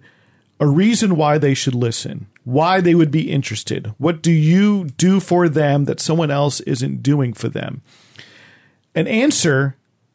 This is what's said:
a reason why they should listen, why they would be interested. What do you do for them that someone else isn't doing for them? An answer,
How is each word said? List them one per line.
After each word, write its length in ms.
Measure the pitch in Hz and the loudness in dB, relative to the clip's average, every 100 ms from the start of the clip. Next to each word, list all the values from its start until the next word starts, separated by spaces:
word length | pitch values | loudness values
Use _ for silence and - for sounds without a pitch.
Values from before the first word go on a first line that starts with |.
| - _ _ _ _ - | -6 _ _ _ _ -2
a 60 | 147 | 2
reason 500 | 143 208 226 214 170 | 4 2 2 0 2
why 220 | 151 151 | 2 2
they 160 | 147 | 2
should 200 | 135 - | 0 -2
listen, 520 | 123 120 - - - 101 _ | -2 -2 -4 -8 -12 -16 _
why 360 | - 131 165 190 | -4 0 2 2
they 120 | 175 | 4
would 160 | 170 156 | 4 4
be 200 | 151 - | 0 0
interested. 640 | 143 - 107 - - 110 - | -2 -4 -8 -6 -8 -8 -4
What 220 | 147 160 | -2 0
do 100 | 170 | 0
you 520 | 165 156 175 208 208 165 - | 2 4 4 2 0 -4 -2
do 220 | 180 190 | 2 2
for 280 | 180 175 175 | 2 2 2
them 360 | 151 147 143 139 | 2 2 2 0
that 140 | 139 | -2
someone 300 | - 160 156 | -2 -2 -2
else 300 | 143 143 135 | 0 -2 -2
isn't 420 | - 135 135 135 | -4 -4 -4 -4
doing 300 | 120 147 127 | 0 0 -2
for 160 | 110 113 | -4 -8
them? 320 | - - - - _ _ - - - - _ _ _ _ | -6 -8 -12 -18 _ _ -20 -20 -20 -20 _ _ _ _
An 120 | - - | -6 -2
answer, 720 | 220 277 - 170 135 139 - _ _ _ | 0 0 2 2 2 0 -4 _ _ _